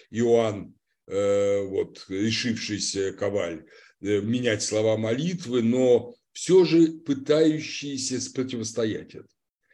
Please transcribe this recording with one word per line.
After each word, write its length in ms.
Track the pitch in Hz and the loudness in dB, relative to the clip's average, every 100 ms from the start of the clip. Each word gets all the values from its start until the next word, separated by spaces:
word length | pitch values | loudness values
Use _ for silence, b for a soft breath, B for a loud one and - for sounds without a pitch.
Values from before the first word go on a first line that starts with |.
| _ | _
Иоанн, 640 | 107 117 117 113 101 82 - _ _ - | -2 4 4 2 -2 -10 -18 _ _ -8
э, 560 | 98 101 101 101 101 | -2 2 2 2 0
вот, 420 | 98 95 90 - - | -2 -4 -4 -8 -8
решившийся 1040 | 95 110 113 123 107 - 104 87 98 95 | -4 -2 -2 -4 -4 -6 -6 -4 -4 -4
Коваль, 520 | 95 101 101 85 82 b b b _ | -4 -4 -2 -4 -8 b b b _
э, 200 | 98 104 | -2 0
менять 420 | 107 123 120 107 | 0 -2 0 -2
слова 340 | - 107 110 110 | -2 0 0 0
молитвы, 640 | 110 123 170 185 120 123 | 0 -2 -2 -4 -2 0
но 540 | 113 127 127 120 - - _ | 2 4 4 4 2 -12 _
все 320 | - - 185 170 | -8 4 6 6
же 220 | 165 160 | 6 4
пытающиеся 1300 | - - 131 135 151 160 156 - - 143 135 - 127 | 2 -6 -2 2 4 4 2 -4 -10 -8 -6 -6 -6
с-, 100 | - | -6
противостоять 840 | - 127 120 110 - 110 87 80 | -6 -6 -6 -6 -4 -2 -4 -10
этому. 160 | - - _ _ _ _ | -18 -20 _ _ _ _